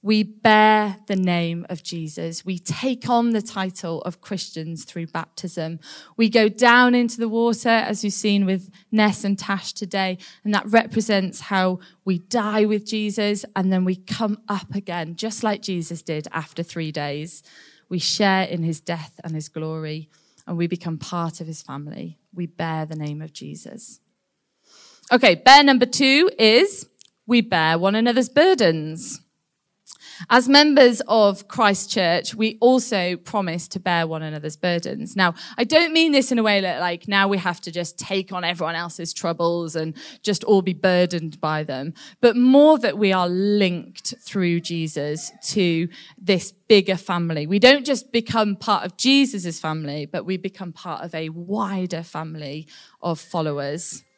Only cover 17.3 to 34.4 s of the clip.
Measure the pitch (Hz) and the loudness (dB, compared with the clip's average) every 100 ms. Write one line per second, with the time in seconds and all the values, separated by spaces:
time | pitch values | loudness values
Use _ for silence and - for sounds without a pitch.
17.3 | - _ - - _ _ 180 - - 202 | -14 _ -20 -20 _ _ -6 -4 0 2
18.3 | 190 190 175 165 156 - 170 151 _ 175 | 2 0 -4 -4 -6 -8 -10 -10 _ -10
19.3 | 156 151 160 156 160 156 156 156 _ _ | -10 -8 -10 -8 -8 -8 -10 -12 _ _
20.3 | _ - 170 170 175 170 160 - 175 165 | _ -10 -4 -4 -4 -6 -8 -8 -6 -6
21.3 | - 160 156 - 139 147 - 170 156 _ | -8 -12 -14 -14 -14 -12 -12 -14 -16 _
22.3 | 180 170 _ 165 160 156 156 147 147 156 | -10 -10 _ -6 -6 -6 -8 -8 -10 -12
23.3 | - - 143 - - - - _ _ _ | -16 -16 -14 -16 -16 -16 -18 _ _ _
24.3 | _ _ _ _ _ _ _ - 247 247 | _ _ _ _ _ _ _ 0 4 6
25.3 | 170 - 277 285 254 247 - 269 277 359 | 6 10 10 10 4 2 2 4 6 4
26.3 | - 220 226 392 - - _ _ _ - | 4 4 6 4 0 -10 _ _ _ 2
27.3 | 240 226 175 160 165 190 214 233 233 247 | 2 2 2 2 2 2 2 2 2 2
28.3 | 285 349 370 196 160 156 160 - - _ | 4 4 6 4 2 -4 -8 -8 -10 _
29.3 | _ _ _ _ _ - - - - 175 | _ _ _ _ _ -20 -20 -20 -18 2
30.3 | 233 254 277 302 277 247 240 - 226 208 | 2 6 6 6 8 6 4 0 4 4
31.3 | 196 - 247 214 196 - - 175 170 - | 2 -8 0 2 2 -2 -2 0 0 -2
32.3 | 226 220 220 240 254 247 202 180 175 - | -4 -4 2 4 4 2 -2 -2 -4 -6
33.3 | 214 185 170 - 190 180 175 165 160 156 | -4 -4 -6 -8 -8 -2 -2 -2 -6 -8
34.3 | 151 | -8